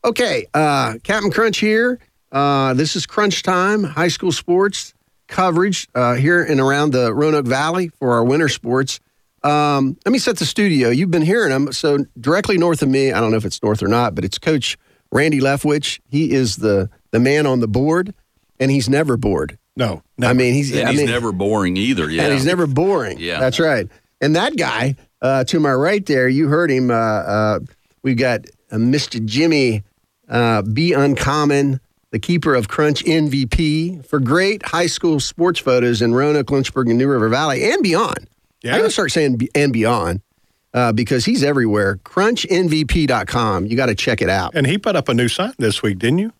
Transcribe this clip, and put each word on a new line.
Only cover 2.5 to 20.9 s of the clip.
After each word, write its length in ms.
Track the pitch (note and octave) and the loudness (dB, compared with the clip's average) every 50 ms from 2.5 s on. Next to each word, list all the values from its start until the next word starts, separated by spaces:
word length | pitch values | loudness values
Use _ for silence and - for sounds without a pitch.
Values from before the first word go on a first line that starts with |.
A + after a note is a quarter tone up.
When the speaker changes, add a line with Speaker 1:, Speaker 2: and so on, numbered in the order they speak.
| C#3 C#3 C3+ C3+ B2+ | 2 2 0 0 0
Speaker 1:
this 220 | B2+ D#3 D3+ - | 0 -2 -2 -4
is 100 | F3 C#3+ | -6 -8
Crunch 380 | - - G#3+ G#3 G3+ - - - | -4 -2 0 0 0 0 -2 -2
Time, 400 | F#3+ F#3 F3+ F3+ G3 G#3+ G#3+ G3 | -2 0 0 2 0 0 0 -2
high 240 | D3+ D3+ D3+ F3 | -4 -2 -2 -2
school 240 | E3 E3 - - F3+ | -2 -2 -2 -2 -4
sports 640 | D#3+ - - - F3 F#3 G3 G3+ F#3+ - - - _ _ _ _ _ _ _ | -4 -4 -2 0 2 2 2 0 -2 -6 -12 -14 _ _ _ _ _ _ _
coverage, 600 | - - - F#3 F#3 E3 E3+ F#3 G#3 F3+ - - _ _ | -8 -2 0 0 2 2 2 0 0 -2 -4 -8 _ _
uh, 200 | B2 B2 A#2+ B2 | -2 0 0 0
here 280 | B2 C3+ D#3+ F3+ F3 D#3+ | 0 2 2 2 2 2
and 160 | - D3+ C3+ | 2 2 2
around 320 | C3 C3+ C#3 C#3+ D3 D3+ | 2 2 2 2 0 2
the 220 | B2+ B2+ B2 A#2 G#2+ | 2 2 0 0 0
Roanoke 320 | C#3 D3 D#3 D#3 D3 C3+ | 0 0 2 2 0 0
Valley 440 | A#2 C3 C3 D3+ D#3+ E3+ F#3 F3+ E3 _ _ | 0 -2 0 0 -2 -2 -2 -4 -4 _ _
for 140 | C#3 B2 A#2+ | -2 0 2
our 100 | A#2 A2+ | 2 2
winter 260 | B2 C3+ D#3 E3 C#3 | 2 2 2 2 0
sports. 500 | - - - A#2 B2 C3 C3+ C3+ - - _ _ _ _ _ _ _ _ - | -2 -4 -4 -2 -2 0 -2 -2 -6 -12 _ _ _ _ _ _ _ _ -2
Um, 540 | C#3+ D3 D3+ D3 D3 C#3+ C#3 C3+ C3 - _ _ | 0 2 2 2 2 2 0 0 -2 -2 _ _
let 60 | G3+ | 0
me 80 | B3 B3+ | 0 2
set 180 | - B3 A3 | 0 -2 -2
the 80 | - E3+ | -2 -4
studio. 440 | C3 - - G#3 G3+ D#3+ C#3 B2 A#2 | -4 0 0 2 2 4 2 2 2
You've 220 | A#2+ C3+ F#3+ F#3 | 2 2 0 0
been 100 | E3 E3+ | 0 0
hearing 300 | D#3 E3 G3+ A#3+ G#3+ D3 | 2 2 2 2 2 0
'em. 200 | C3 C3+ C#3+ C#3+ C3 | 0 0 -2 -2 -4
So 260 | - - D3+ C#3+ C#3 C3+ - _ C3+ | -2 0 0 2 0 -2 -4 _ -6
directly 380 | A2+ C#3 E3 G3+ G3+ - G3+ | -2 0 0 0 2 0 2
north 240 | F3 E3 F3 E3 - | 2 2 2 2 0
of 80 | D3+ C3+ | 0 0
me, 220 | C3 C3+ C3+ C3+ | 2 2 2 2
I 80 | A2 G2+ | 0 0
don't 120 | A2+ A2 | 0 0
know 60 | A2+ | 0
if 80 | A2 G#2+ | 0 -2
it's 160 | F#2 - - | -4 -6 -4
north 220 | - G#2+ G#2+ G#2 G#2 | -2 -2 0 0 0
or 40 | |
not, 280 | G2 A2+ A#2+ B2 A2 E2+ | 0 2 2 0 0 -2
but 80 | G#2+ A2 | -4 -6
it's 120 | - - | -6 -6
Coach 400 | - - D#3 D#3+ C#3 - - - _ _ _ _ _ _ _ | -4 -2 0 0 0 -2 -4 -8 _ _ _ _ _ _ _
Randy 280 | - C3 D3 D#3+ D3+ C3+ | -2 0 2 2 2 2
Leftwich. 580 | C3+ C3+ C#3 - - D3 D3 D3+ D3 - - - _ _ | 2 0 0 0 0 0 0 0 -2 -6 -10 -10 _ _
He 220 | C3+ C#3+ D#3+ - | -2 -2 0 2
is 260 | C3+ C3+ B2+ A2 - | 2 0 0 0 -2
the, 320 | - G#2 G#2+ G2+ G2 F#2 G#2 - _ _ _ | -2 0 2 2 2 0 -2 -8 _ _ _
the 80 | - A2+ | 0 2
man 260 | B2 C3 C#3+ D3+ D3+ | 2 2 2 2 2
on 140 | C#3 C3 B2+ | 2 2 0
the 80 | A#2 | 0
board, 460 | A2 G#2 B2+ C3+ D3+ D#3+ F3+ F#3+ G3+ - _ _ _ _ _ _ _ _ _ | 0 0 0 0 2 0 0 -2 -4 -10 _ _ _ _ _ _ _ _ _
and 120 | C3 C3+ | 0 2
he's 180 | C#3 C#3+ A#2 B2 | 2 0 2 2
never 260 | C3+ D3 D#3+ C#3+ B2 | 2 2 2 2 0
bored. 400 | G#2+ - G#2 F#2 C#2+ D2+ D2+ - _ _ _ _ | 0 0 0 0 0 -2 -6 -8 _ _ _ _
Speaker 2:
No, 260 | - B2+ A2 E2+ D#2 _ _ _ | -4 -4 -4 -4 -8 _ _ _
Speaker 1:
I 40 | - | -2
Speaker 2:
never. 120 | B2 A#2+ C3 | 0 2 2
Speaker 1:
mean, 180 | B2+ B2+ B2 B2 | 2 2 2 2
he's, 180 | C#3+ C#3+ C3+ - | 0 0 0 -2
Speaker 3:
And 120 | - - | -2 0
Speaker 1:
I 40 | - | 0